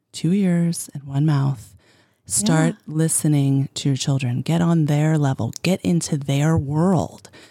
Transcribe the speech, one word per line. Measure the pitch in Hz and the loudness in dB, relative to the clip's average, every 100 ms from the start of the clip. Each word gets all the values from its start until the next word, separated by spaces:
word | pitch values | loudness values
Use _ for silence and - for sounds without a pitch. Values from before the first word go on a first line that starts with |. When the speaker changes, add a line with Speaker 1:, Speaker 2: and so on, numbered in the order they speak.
| _ | _
Speaker 1:
two | - 160 | -6 -2
ears | 196 185 170 170 170 - | 0 2 2 0 -4 -10
and | 147 | -14
one | 139 139 156 | -6 -2 0
mouth. | 143 139 123 107 - _ _ _ _ - | 2 0 -2 -10 -20 _ _ _ _ -6
Start | - 208 160 160 - - | -2 2 2 2 -2 -6
Speaker 2:
Yeah. | |
Speaker 1:
listening | 156 160 - 156 147 139 135 139 - | -2 0 0 2 2 2 2 -2 -4
to | 143 | -2
your | 135 | -2
children. | - 135 131 123 | 0 -2 -2 -4
Get | 131 165 | -2 0
on | 170 170 147 | 2 2 2
their | 147 156 156 | 2 2 2
level. | 143 135 113 - | 0 -2 -4 -4
Get | 165 190 | -2 0
into | 185 170 - 151 | 0 0 0 -4
their | 143 139 151 165 | -2 0 2 0
world. | 139 151 180 165 85 - - - - | 0 0 2 2 0 -8 -20 -20 -20